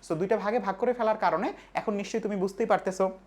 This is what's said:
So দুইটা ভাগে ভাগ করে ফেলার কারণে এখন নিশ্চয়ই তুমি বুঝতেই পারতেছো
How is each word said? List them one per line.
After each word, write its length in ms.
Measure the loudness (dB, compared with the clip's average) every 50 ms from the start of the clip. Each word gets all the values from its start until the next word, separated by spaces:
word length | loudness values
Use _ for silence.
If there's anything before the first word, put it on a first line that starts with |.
| -4 -4
So 60 | -2
দুইটা 220 | -2 2 0 0 0
ভাগে 220 | 2 0 0 0
ভাগ 160 | 0 0 -2
করে 180 | 0 0 0 0
ফেলার 240 | 2 2 2 2 4
কারণে 360 | 2 2 2 2 0 -2 -4 -6 -16 -6 -6
এখন 200 | -4 -2 -2 -2
নিশ্চয়ই 280 | -2 -4 -4 -4 -4
তুমি 140 | -2 -2 -2
বুঝতেই 300 | 0 -2 -2 0 -2 2
পারতেছো 460 | 2 2 2 2 -2 0 2 0 0 0 -6 -18